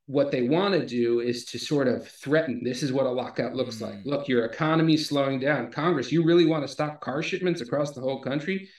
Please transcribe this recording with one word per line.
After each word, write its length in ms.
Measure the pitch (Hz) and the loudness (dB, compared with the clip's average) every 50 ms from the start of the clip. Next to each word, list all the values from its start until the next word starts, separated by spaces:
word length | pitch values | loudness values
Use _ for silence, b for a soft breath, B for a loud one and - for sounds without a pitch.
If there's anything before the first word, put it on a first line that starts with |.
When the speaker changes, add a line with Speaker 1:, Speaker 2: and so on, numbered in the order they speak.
| _ - | _ -4
Speaker 1:
what 240 | 131 143 139 139 | 0 0 2 2
they 100 | - 131 | 2 0
wanna 420 | 120 120 151 175 196 202 190 160 123 | 2 2 2 2 2 2 2 0 0
do 360 | - 120 123 120 117 117 120 | 0 0 0 2 2 2 2
is 260 | 120 123 120 120 - | 0 0 -4 -4 -6
to 140 | - - 117 | -10 -10 -10
sort 280 | - - 156 143 135 127 | -4 -2 0 2 2 2
of 200 | 113 101 - - | 2 0 -4 -10
threaten, 560 | - - - 135 147 160 156 - 117 - 117 | -18 -12 -4 2 2 2 2 2 -4 -4 -4
this 180 | 120 127 - | -4 -4 -2
is 100 | 156 135 | -2 -2
what 140 | 127 139 131 | 0 2 0
a 60 | 127 | 0
lockout 420 | 123 123 120 - - - 123 120 120 | 0 -2 -4 -6 -4 -4 -4 -4 -2
looks 260 | 131 127 117 113 110 | -4 -4 -4 -4 -8
like. 140 | 110 104 104 | -8 -10 -10
Speaker 2:
Mm. 120 | 101 101 | -8 -6
Speaker 1:
"Look, 220 | 135 143 135 - - | -4 -4 -4 -2 0
your 180 | 123 120 113 | 2 2 2
economy's 640 | - - - 160 156 160 160 160 160 156 156 151 - | 0 -2 -2 0 2 4 4 4 4 4 2 2 0
slowing 320 | 147 143 139 135 135 131 | 0 0 0 0 0 0
down. 320 | 127 143 151 135 120 - | 0 0 0 0 -2 -6
Congress, 400 | - - 143 175 175 139 117 - | -4 -2 0 0 2 0 0 0
you 120 | 143 165 165 | 0 2 4
really 240 | 160 170 175 170 156 | 6 6 6 6 6
wanna 200 | 160 156 139 131 | 4 2 -2 -6
stop 320 | - - 151 147 151 - | -4 -4 -4 -4 -4 -8
car 220 | - - 127 151 | -8 -6 -4 -4
shipments 400 | 165 - 196 175 180 180 170 - | -2 -4 -4 -2 0 0 0 -2
across 320 | 123 - 139 143 147 147 - | -2 -2 0 0 0 -2 -4
the 80 | 123 | -4
whole 180 | 127 131 135 127 | -4 -4 -4 -2
country? 480 | - 131 135 147 147 190 190 190 190 B B | -4 -4 -4 -2 -2 -2 -4 -4 -6 B B